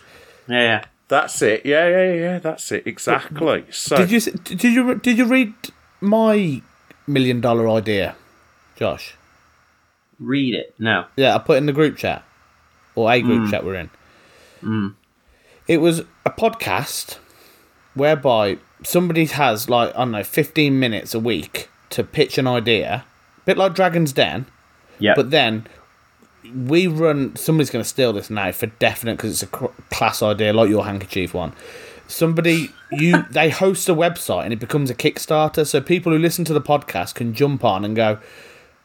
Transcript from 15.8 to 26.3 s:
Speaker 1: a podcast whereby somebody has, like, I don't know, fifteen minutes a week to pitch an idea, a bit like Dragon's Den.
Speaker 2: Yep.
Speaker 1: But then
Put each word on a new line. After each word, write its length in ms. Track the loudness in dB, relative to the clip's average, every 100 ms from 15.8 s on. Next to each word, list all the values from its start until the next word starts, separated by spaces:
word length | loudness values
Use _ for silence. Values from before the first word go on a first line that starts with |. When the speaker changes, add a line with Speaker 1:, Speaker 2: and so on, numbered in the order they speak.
| 2 0 -6 _
Speaker 1:
a 60 | -8
podcast 880 | -2 -2 -2 -4 -4 -4 -10 -12 -16 -20 _ -20 _ _ _ _
whereby 640 | 0 2 2 4 4 2 -2 _ _
somebody 400 | -2 0 2 2 0
has, 420 | 2 2 2 0
like, 220 | 0 2 -2
I 20 |
don't 140 | -2
know, 100 | -4
fifteen 560 | -4 -2 0 2 2 2
minutes 340 | 0 -2 -4
a 60 | -4
week 500 | -2 -2 -4 -10 -12 _ -10
to 140 | -6
pitch 340 | -4 0 0 0
an 80 | 0
idea, 580 | 2 2 0 0 -6 -8 _ _ _
a 20 | -2
bit 120 | 2
like 160 | 2
Dragon's 380 | 2 2 2 0
Den. 340 | 2 0 -2 -10 _ _ _ _ -2
Speaker 2:
Yep. 160 | 2 4
Speaker 1:
But 140 | 4
then 360 | 2 2 -2 -8 -20 _ _ _ _ _